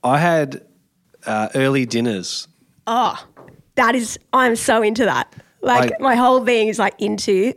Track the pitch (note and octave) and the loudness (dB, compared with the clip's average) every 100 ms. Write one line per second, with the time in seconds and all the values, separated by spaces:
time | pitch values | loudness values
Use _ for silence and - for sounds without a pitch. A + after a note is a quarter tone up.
0 | B2 C#3+ F3 E3 C#3+ C3+ _ _ _ _ | 2 2 2 0 -2 -6 _ _ _ _
1 | _ _ - G#2+ G#2+ C3+ C3+ C3+ B2 A#2 | _ _ -6 -4 -2 0 0 0 0 -2
2 | A#2+ G2+ F2 - - _ _ _ - A#3 | -2 -4 -8 -10 -12 _ _ _ -4 0
3 | A3+ - - - - - _ - A#3 B3 | -2 -4 -16 -20 -20 -20 _ 0 2 2
4 | A3 - _ B3+ B3+ A3+ - A3+ G#3+ A3 | -4 -12 _ 0 2 0 0 2 2 0
5 | A3 B2 - - - _ - A#3+ B3 E5 | 0 0 -4 -12 -20 _ 0 2 2 0
6 | C4 A#3 B3 B3+ A#3 A#3+ A3 G#3 G3+ - | 0 4 4 4 2 0 0 0 -2 -2
7 | G3+ G#3 - F#3+ A3 | -4 -4 0 0 0